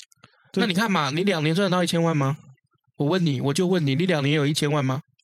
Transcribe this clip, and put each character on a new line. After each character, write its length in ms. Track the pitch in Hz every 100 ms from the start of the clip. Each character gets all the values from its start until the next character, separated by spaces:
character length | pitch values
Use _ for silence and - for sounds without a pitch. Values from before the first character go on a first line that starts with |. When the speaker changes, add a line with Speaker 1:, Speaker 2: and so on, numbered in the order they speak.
| - _ - _ _
Speaker 1:
对。 100 | 190
Speaker 2:
那 60 | 220
你 60 |
看 180 | 175 226
嘛， 180 | 180 143
你 140 | 151
两 180 | 196 170
年 140 | 151 165
赚 160 | 196
得 40 | 180
到 80 |
一 40 | 170
千 160 | 170
万 120 | 165 156
吗？ 220 | 135 151 - - _ _ _ -
我 100 | 143
问 180 | 185 165
你， 160 | 127
我 100 | 135
就 140 | 143 180
问 180 | 185
你， 120 | 143 135
你 100 | 185
两 160 | 160
年 140 | 139 156
有 100 | 139
一 80 |
千 180 | 156 147
万 140 | 151 131
吗？ 160 | 131 - _